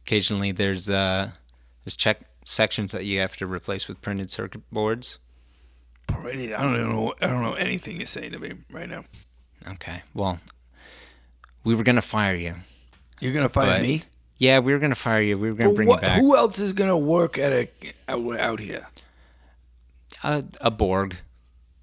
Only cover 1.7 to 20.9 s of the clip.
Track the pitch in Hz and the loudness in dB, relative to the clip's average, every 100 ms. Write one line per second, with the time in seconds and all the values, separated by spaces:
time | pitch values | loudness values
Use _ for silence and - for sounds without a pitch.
1.7 | _ - - 110 107 - _ - - 110 | _ -10 0 0 0 -4 _ -4 0 0
2.7 | - 101 101 101 98 95 - 92 92 - | 0 -4 -4 -2 -2 -2 -4 -8 -6 -6
3.7 | 98 - 104 - 98 95 - 104 107 - | -6 -6 -8 -6 -6 -4 -4 -6 -12 -8
4.7 | 110 107 120 - - _ _ _ _ _ | -4 -2 -2 -4 -6 _ _ _ _ _
5.7 | _ _ _ - - 87 131 120 107 139 | _ _ _ -8 -6 -6 -8 -6 -4 -2
6.7 | 120 117 113 113 - - 123 117 143 - | -2 -2 -2 -4 -2 -2 -2 -2 -4 -4
7.7 | 175 - - - - 117 - 123 120 - | -6 -8 -10 -8 -8 -10 -12 -14 -14 -16
8.7 | 165 175 - - - - _ _ _ - | -16 -12 -14 -16 -20 -20 _ _ _ -16
9.7 | 95 - 85 - 113 98 90 - - _ | -14 -12 -14 -10 -4 -2 -4 -10 -20 _
10.7 | - - - - - _ _ - _ 113 | -20 -20 -20 -20 -20 _ _ -20 _ 0
11.7 | 113 113 123 - 107 101 90 85 82 - | 2 4 2 2 0 0 0 -4 -10 -16
12.7 | - _ _ _ - 127 147 135 139 131 | -20 _ _ _ -10 -4 -2 0 2 2
13.7 | 92 117 156 - _ _ - 127 131 127 | 2 2 -2 -6 _ _ 2 4 6 4
14.7 | 139 147 120 120 110 104 98 110 110 156 | 2 0 0 0 2 2 2 0 4 4
15.7 | 208 220 - 190 185 269 262 233 190 202 | 6 6 4 4 6 6 6 4 0 -2
16.7 | 196 190 175 147 170 165 - 139 127 120 | 0 2 2 4 4 2 0 0 2 0
17.7 | - 113 - - 127 120 117 117 110 107 | -8 -20 -14 -8 -6 -4 -2 -2 -4 -8
18.7 | - - - - _ _ _ _ _ _ | -12 -14 -20 -20 _ _ _ _ _ _
19.7 | _ _ _ - - 143 147 - - 117 | _ _ _ -20 -8 -4 -4 -4 -4 -2
20.7 | 110 101 | 0 2